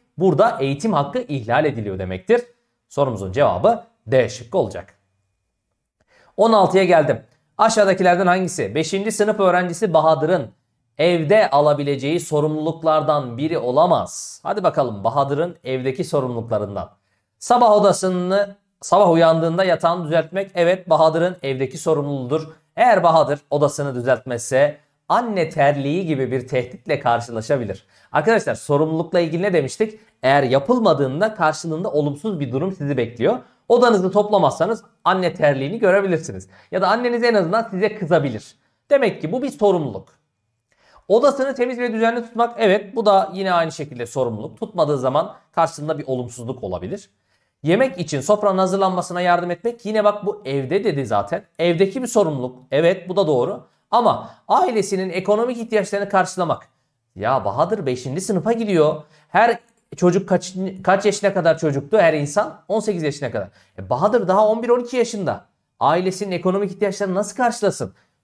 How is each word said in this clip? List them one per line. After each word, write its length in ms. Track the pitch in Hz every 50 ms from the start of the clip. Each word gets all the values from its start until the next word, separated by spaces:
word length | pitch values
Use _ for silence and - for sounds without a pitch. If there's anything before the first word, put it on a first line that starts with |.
| _ _ -
burada 400 | 147 185 185 151 139 214 240 233 -
eğitim 340 | 135 139 139 143 - 226 180
hakkı 260 | 143 139 139 - 170
ihlal 460 | - - 147 131 110 113 117 147 156
ediliyor 340 | 143 113 117 104 101 95 92
demektir. 420 | 95 92 92 92 - - 233 240 240 - _ _ _ _ _ _ _ _
Sorumuzun 420 | - 139 143 131 113 95 98 92
cevabı 520 | 95 135 139 107 87 92 - 220 233 226 - _ _ _ -
D 220 | 110 131 127 113 -
şıkkı 280 | - - - - -
olacak. 360 | 180 123 92 87 85 90 _ _ _ _ _ _ _ _ _ _ _ _ _ _ _ _ _ _ _ _ _ _ _ _ _ _ _ _ _ -
On 140 | - 208 226
altıya 320 | 226 208 185 147 180 190 190
geldim. 380 | 185 175 160 143 147 120 113 - _ _ _ _ _ _
Aşağıdakilerden 720 | - 214 220 220 220 202 190 185 190 180 180 175 180 196
hangisi 480 | 175 180 185 185 170 - - 113 98 113
beşinci 360 | 151 160 160 196 196 208 226
sınıf 280 | 220 - 208 220 208 208
öğrencisi 540 | 196 180 170 180 180 175 165 - 220 185 160
Bahadır'ın 540 | 156 156 160 160 139 151 165 185 160 120 - - _ _ _ _ _ _ _ _
evde 520 | - 156 180 175 165 156 147 208 220 196 -
alabileceği 720 | 139 147 147 151 143 139 143 143 139 127 131 143 165 170
sorumluluklardan 1160 | 165 - 156 147 151 151 151 156 151 165 156 156 160 160 156 156 139 151 147 143 131 120 113
biri 200 | 120 151 160 165
olamaz? 800 | 131 113 123 127 147 170 180 160 123 - - - - - - - - -
Hadi 200 | 170 202 208 180
bakalım 400 | 160 - 156 135 120 107 101 98
Bahadır'ın 520 | 113 127 147 139 135 139 147 170 180 170 _ -
evdeki 400 | 127 131 131 127 135 135 - 170
sorumluluklarından. 840 | - 165 143 131 123 120 117 113 117 113 104 104 101 98 92 85 - _ _ _ _ _ _ _ _ _ -
Sabah 320 | - - 240 240 247 220
odasını, 840 | 208 208 196 196 - - 190 185 185 180 180 180 190 202 202 196 196 _ _ _ _ _
sabah 300 | - - 170 196 208 175
uyandığında 520 | 165 165 165 160 160 160 165 165 165 185 190
yatağını 420 | 180 165 - 170 165 175 185 165
düzeltmek, 460 | 147 165 170 160 160 185 196 196 190 -
evet, 340 | 180 170 170 190 185 - 180
Bahadır'ın 480 | 156 151 160 160 151 165 170 185 180 - -
evdeki 340 | 139 131 127 135 127 -
sorumluluğudur. 720 | 156 - 165 156 147 143 143 143 135 123 120 147 160 156 147 - _ _ _ -
Eğer 280 | - 233 247 214 185 165
Bahadır 360 | 170 160 160 147 135 143 143 _ -
odasını 460 | 143 143 147 139 - 151 143 139 127
düzeltmezse 840 | 123 117 135 127 127 - 131 120 113 - - 131 131 143 147 147 - _ _ _ _ _ -
anne 400 | 175 233 247 226 202 180 160 156
terliği 560 | - 160 139 143 143 139 135 143 156 185 190
gibi 260 | 160 156 135 131 113
bir 160 | 131 123 120
tehditle 520 | - 143 127 120 - - - - 120 120 120
karşılaşabilir. 840 | - 120 120 117 113 120 117 110 110 - 143 131 117 98 98 - _ _ _ _ _ _
Arkadaşlar 440 | - 151 151 220 226 202 - 139 110
sorumlulukla 640 | - - - 143 143 160 160 160 160 165 165 - 175
ilgili 240 | 170 156 160 170 190
ne 100 | 208 170
demiştik? 460 | 156 135 127 - - 220 220 - - _ _ _ - -
Eğer 200 | 131 139 143 135
yapılmadığında 920 | 120 131 139 139 - 254 247 220 185 156 139 143 127 135 165 208 220 220
karşılığında 560 | 185 165 156 151 - - 165 156 160 196 214
olumsuz 480 | 143 151 143 147 139 147 - 220 190 147
bir 120 | 143 117
durum 200 | 123 139 175 196
sizi 260 | 190 - 143 139 139
bekliyor. 420 | 127 117 117 - - 123 185 240 247 - _ _ _ _ -
Odanızı 420 | 233 240 247 233 220 185 180 180
toplamazsanız 720 | 185 208 202 208 208 190 160 131 - - 160 202 233 - - _ _ _ -
anne 300 | 170 190 190 180 165 -
terliğini 460 | - 156 147 139 131 135 143 208 233
görebilirsiniz. 720 | 226 185 185 202 196 190 170 156 - 135 101 92 - _ _ _ _ -
Ya 100 | 175 185
da 60 | 185
anneniz 360 | 185 214 240 247 240 240 226 240
en 100 | 240 220
azından 340 | 202 175 160 202 233 226 -
size 240 | 190 180 214 208 208
kızabilir. 600 | - 180 147 175 156 143 131 110 104 - - _ _ _ _ _ _ _ -
Demek 320 | 285 269 247 190 - -
ki 100 | 151 160
bu 120 | 214 254 285
bir 60 | 254
sorumluluk. 600 | - - 214 202 185 170 147 123 98 95 - _ _ _ _ _ _ _ _ _ _ _ _ _ _ _ _ _ _ _ _
Odasını 480 | - 196 240 277 285 277 277 262 277 262
temiz 240 | 254 240 262 247 240
ve 140 | 247 226 220
düzenli 280 | 220 226 226 233 240
tutmak, 340 | 226 - - 214 240 233 -
evet, 380 | - 226 190 190 214 208 - -
bu 100 | 226 208
da 240 | 214 196 190 165 - 180
yine 200 | 196 190 185 175
aynı 180 | 170 165 156
şekilde 340 | - - 143 147 127 120 120
sorumluluk. 540 | 113 - 135 127 120 110 104 - 160 - -
Tutmadığı 380 | - - - 175 156 147 147
zaman 380 | 131 127 127 135 151 170 - - - _ _
karşılığında 460 | - - 165 - - 147 147 156 156
bir 100 | 151 -
olumsuzluk 560 | 131 131 127 120 117 - 123 113 117 - - 107
olabilir. 460 | 95 90 85 90 110 190 214 - _ _ _ _ _ _ _ _ _ _ _ -
Yemek 360 | 156 180 226 269 254 262 -
için 220 | 170 - 151 135
sofranın 360 | 131 - 208 208 208 202 185
hazırlanmasına 640 | 185 190 180 190 196 190 185 185 180 170 - 175 175
yardım 300 | 180 175 175 175 175 175
etmek, 340 | 175 175 - 233 233 233 -
yine 180 | 208 214 220 202
bak 220 | 208 202 208 -
bu 160 | 202 202 - -
evde 380 | 131 139 139 131 123 175 208 254
dedi 220 | 202 147 139 127
zaten. 380 | 104 107 101 101 - 165 - - _ _ -
Evdeki 420 | 165 175 165 160 196 190 190 269
bir 60 | 254
sorumluluk, 520 | 226 - 214 190 160 147 127 123 127 - - - -
evet, 380 | 135 147 165 170 190 185 175 185
bu 60 | 185
da 120 | 202 185
doğru. 400 | 156 147 123 127 - - 247 - _ _ _ _ -
Ama 380 | 208 240 233 185 120 - - - - _ _
ailesinin 640 | - 202 285 370 311 226 214 - - 196 185 190 190
ekonomik 480 | 165 185 185 202 208 214 233 254 240
ihtiyaçlarını 520 | 233 226 226 220 208 185 - 196 202 202 202
karşılamak. 600 | 202 190 175 - - 185 175 156 123 - - _ _ _ _ _ _ _ _ _ -
Ya 300 | 95 101 120 135 123 95
Bahadır 400 | 101 101 135 165 180 220 165 143
beşinci 360 | 131 123 123 - 131 135 190
sınıfa 320 | 185 - 190 175 147 214 233
gidiyor. 500 | 226 226 208 185 160 147 151 156 - - _ _ _ _
Her 320 | _ - 190 226 240 214 - _ _ _ _ _ - -
çocuk 340 | - 180 180 170 196 190 -
kaç, 240 | 185 175 - - - 185 190 185 - - -
kaç 220 | 180 190 196 208
yaşına 280 | 208 196 - 202 190 190
kadar 240 | 185 160 165 156
çocuktu 400 | - 170 151 139 139 147 - 214
her 160 | 214 175 160 156
insan? 480 | 147 143 143 - 202 240 311 - - _
On 120 | - 202 220
sekiz 240 | 214 226 190 170 156
yaşına 280 | 147 139 - 139 113
kadar. 180 | 104 107 92 95 _ _ _ _ _ -
E, 100 | 98 92
Bahadır 380 | 131 131 180 208 247 240 190
daha 200 | 175 185 208 214
on 160 | 214 226 233 240
bir 60 | 233
on 100 | 240 247
iki 180 | 240 240 262
yaşında. 480 | 247 233 233 226 202 180 131 104 - - _ _ _ _ _ _ -
Ailesinin 520 | 120 135 160 180 180 185 180 - 202 190
ekonomik 400 | 180 165 - 185 185 196 202 196
ihtiyaçlarını 440 | 196 - 208 196 190 - 202 190 180
nasıl 200 | 196 208 208 -
karşılasın? 580 | - 247 233 - - 208 185 - - 123 95 - _ _ _ _ _